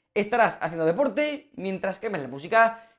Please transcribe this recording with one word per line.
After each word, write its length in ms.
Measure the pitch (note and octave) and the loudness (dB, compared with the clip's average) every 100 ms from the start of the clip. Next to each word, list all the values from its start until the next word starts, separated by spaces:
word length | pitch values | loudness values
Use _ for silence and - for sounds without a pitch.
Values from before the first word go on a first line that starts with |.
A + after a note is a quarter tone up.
| _ | _
Estarás 460 | G#3 G#3 A#3 G3 - | -4 0 2 2 0
haciendo 240 | D#3+ E3 D#3+ | -6 0 0
deporte 640 | F#3 C#4 G3+ D4+ F#3 - - | 2 0 0 -2 -4 -10 -10
mientras 440 | F#3+ F#3+ G3 - | -6 -4 -4 -6
cambias 220 | A3+ F#3 | -6 -6
la 80 | C3 | -6
música, 580 | C3+ D#3+ A3+ A3+ A3+ - | -10 2 4 4 2 -14